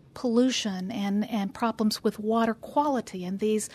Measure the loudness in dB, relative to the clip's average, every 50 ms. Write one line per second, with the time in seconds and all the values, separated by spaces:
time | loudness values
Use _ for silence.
0 | -20 -20 _ -4 -2 2 4 6 4 4 2 0 -2 -4 -4 -4 -6 -6 -4 -4
1 | -2 0 0 0 0 0 0 -2 -2 -2 -2 -2 -2 -2 0 2 0 0 0 2
2 | 0 -2 -2 0 -2 0 2 2 2 2 0 -2 -8 -2 0 0 2 2 0 0
3 | -2 -4 -8 -8 -6 -6 -4 0 0 2 2 0 0 -4 -10